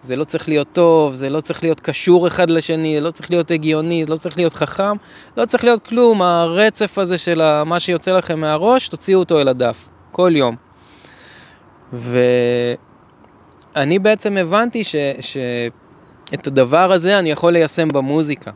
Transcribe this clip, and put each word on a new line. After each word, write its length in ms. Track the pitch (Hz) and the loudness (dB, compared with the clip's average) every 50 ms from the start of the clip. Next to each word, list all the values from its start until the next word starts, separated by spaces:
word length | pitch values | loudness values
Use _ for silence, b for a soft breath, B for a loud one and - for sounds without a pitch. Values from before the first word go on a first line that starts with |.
זה 140 | _ 127 131 | _ -8 -6
לא 80 | 131 151 | -6 -6
צריך 260 | - - 160 - - | -4 -6 -8 -4 -2
להיות 180 | 156 147 143 _ | -2 -2 -2 _
טוב, 420 | _ - 170 170 165 160 151 147 131 | _ 2 4 6 6 4 2 2 -2
זה 160 | 127 135 135 | -4 -8 -6
לא 120 | 139 156 | -6 -6
צריך 220 | 151 - 165 - - | -6 -6 -8 -6 -2
להיות 160 | 165 160 151 | -4 -4 -4
קשור 480 | - - 147 - - - 175 180 170 175 | -4 -8 -8 -4 2 4 4 4 4 2
אחד 220 | - - 180 170 | 0 0 0 2
לשני, 460 | 165 165 151 - 165 160 160 156 156 | 2 0 0 -2 -4 -2 -2 -2 -2
זה 60 | 151 | -2
לא 100 | 147 165 | -2 -4
צריך 200 | 160 - 151 - | -6 -8 -8 -4
להיות 200 | 175 175 165 151 | -2 -2 0 0
הגיוני, 540 | 175 160 151 156 156 156 156 165 170 170 160 | -2 -2 0 -2 -2 0 -2 -2 -2 -2 -2
זה 60 | 151 | -4
לא 60 | 160 160 | -4 -6
צריך 200 | - 175 151 160 | -6 -10 -4 -2
להיות 160 | 180 165 - | -2 -2 0
חכם, 420 | - 156 143 - - 196 202 208 208 B B B B B B B - | -2 -4 -4 -2 -4 -2 -2 -2 -4 B B B B B B B -4
לא 80 | 233 | -2
צריך 180 | 233 - 240 - | 0 0 2 2
להיות 240 | 233 240 220 _ - | 4 2 2 _ -4
כלום, 340 | 226 226 247 233 226 208 | 0 4 4 4 4 4
הרצף 760 | 185 180 175 170 170 165 165 180 208 220 214 - 220 196 - - | 2 2 2 2 0 0 2 2 2 2 2 0 -4 -4 -2 -4
הזה 200 | 196 175 185 170 | -4 -2 -2 -4
של 240 | - - 170 160 | -2 -2 0 2
ה-, 220 | 160 156 151 151 151 | 2 2 2 2 0
מה 160 | 160 170 175 | -2 -2 -4
שיוצא 380 | - - 180 165 - - 185 185 | -2 -2 -4 -4 -2 0 0 0
לכם 220 | 170 - 170 156 | 0 -2 -4 -4
מהראש, 480 | 160 151 156 151 175 214 247 262 - - | -2 -2 -2 0 2 2 2 2 0 -4
תוציאו 320 | - 156 - - 190 185 | -14 -12 -2 0 2 2
אותו 220 | 180 - 170 156 | 2 2 2 2
אל 60 | 143 135 | 2 2
הדף, 420 | 127 127 127 120 110 - - - _ _ _ _ | 2 0 0 -2 -2 -4 -12 -20 _ _ _ _
כל 200 | _ - 180 180 165 | _ 0 2 2 4
יום. 200 | 151 135 120 117 117 _ _ B B B B B B B B B B B B B B B B B B B B _ _ _ - - 123 117 123 120 123 123 123 123 123 120 120 123 120 120 120 120 - _ _ _ _ _ _ _ _ _ _ _ _ _ _ _ _ _ _ _ | 2 2 0 -2 -4 _ _ B B B B B B B B B B B B B B B B B B B B _ _ _ -16 -14 -12 -10 -2 0 2 2 4 2 2 2 0 0 -2 -2 -4 -6 -8 _ _ _ _ _ _ _ _ _ _ _ _ _ _ _ _ _ _ _
ואני 240 | 151 139 143 170 196 | -4 -2 0 0 2
בעצם 380 | 190 214 214 208 - 214 202 196 | 2 2 0 2 0 -4 -2 -2
הבנתי 460 | 185 160 175 208 226 240 - 240 214 | -2 0 0 0 0 0 -2 -4 -6
ש-, 120 | - - 151 143 139 139 123 | -4 -4 -2 -2 -2 -4 -6
ש-, 180 | 131 - - 143 131 123 120 120 120 117 117 - _ _ - _ _ _ _ _ _ - - | -10 -10 -8 -6 -6 -4 -4 -4 -6 -6 -8 -12 _ _ -20 _ _ _ _ _ _ -10 -10
את 140 | 143 - - | -8 -8 -2
הדבר 440 | 139 135 131 120 135 160 180 185 | 2 2 2 4 4 4 4 4
הזה 280 | 190 185 165 180 202 202 | 2 2 2 2 2 2
אני 120 | 185 160 | 2 0
יכול 220 | 151 139 - 170 175 | -2 0 2 2 4
ליישם 340 | 170 160 151 - - 165 156 | 4 2 2 0 -2 -2 0
במוזיקה. 640 | 143 143 131 135 143 156 160 147 147 - - - 107 | 0 -2 -2 0 -2 -2 -2 -2 -4 -8 -8 -16 -18